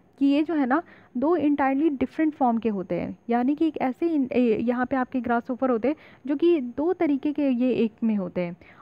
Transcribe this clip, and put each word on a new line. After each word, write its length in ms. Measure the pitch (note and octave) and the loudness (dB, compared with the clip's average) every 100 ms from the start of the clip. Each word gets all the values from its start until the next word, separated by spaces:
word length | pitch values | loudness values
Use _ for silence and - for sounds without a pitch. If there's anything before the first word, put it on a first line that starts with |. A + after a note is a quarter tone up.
| _ - | _ 0
कि 60 | C#4 | 2
ये 180 | C#4+ | 2
जो 100 | D#4+ | 2
है 120 | D#4 B3 | 0 0
ना, 180 | D4+ - - - B3 | 0 -2 -14 -10 -2
दो 200 | D4 F4 | 0 2
entirely 600 | D4 D4 C4+ C4+ D#4+ C4+ | 2 2 2 2 0 0
different 380 | B3+ - D#4 C#4+ | -4 -2 -2 0
form 240 | B3 A3+ | 0 0
के 80 | A3 | -2
होते 260 | G3 F3+ E3+ | -4 -4 -4
हैं, 220 | F#3+ F#3 - | -6 -8 -2
यानी 260 | A#3 B3+ D4 | 0 0 0
कि 120 | D#4+ | 0
एक 100 | - | -2
ऐसे 300 | C4 - E4+ | -4 -2 -2
इन-, 240 | D4+ B3 | 0 0
ए, 260 | B3+ A#3+ - | 2 2 2
यहाँ 280 | A#3 B3 B3+ | 0 -2 -2
पे 100 | C4+ | -2
आपके 260 | B3+ B3+ | -2 -4
ग्रासहोपर 480 | A#3 A#3+ B3+ A#3+ C4 | -2 -2 -4 -4 -2
होते 180 | A3+ B3 | 0 -2
हैं 80 | D#4 - - C4 | -4 -8 -12 -6
जो 80 | C#4+ | 0
कि 260 | E4+ E4 | 2 2
दो 320 | B3 C#4 E4 | 0 -2 -2
तरीके 400 | - D#4+ C4+ D4+ | 0 0 0 -2
के 160 | C#4+ C#4 | 0 0
ये 220 | A#3+ B3+ | 2 2
एक 200 | A3 A3 - | 2 0 0
में 120 | A3+ G#3 | -2 0
होते 260 | F3+ F3+ | -2 -4
हैं। 160 | F3 F3 - - | -6 -8 -18 -20